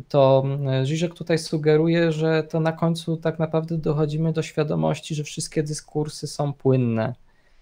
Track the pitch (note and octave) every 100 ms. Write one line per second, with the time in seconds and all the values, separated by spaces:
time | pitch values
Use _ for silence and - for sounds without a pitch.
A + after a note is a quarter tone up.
0 | - C#3+ C3+ C3+ C3+ C#3 C3+ C3 C3+ D#3+
1 | E3+ - E3+ D#3+ - D#3 D3+ D3+ E3 E3+
2 | E3 D#3 D#3+ D#3+ D#3 E3 D#3+ D#3+ E3 E3
3 | - D#3+ D#3+ D#3+ D#3+ D#3+ D#3+ E3 D#3 D3
4 | D3+ D3+ E3 D#3 D3+ - D#3 E3 D#3 D3+
5 | - D3+ D3 - - D#3+ D3+ D3+ - D3+
6 | D3+ - D3+ - C#3+ C3+ C3+ C3 A#2+ A2+
7 | A#2 A#2+ _ _ _ _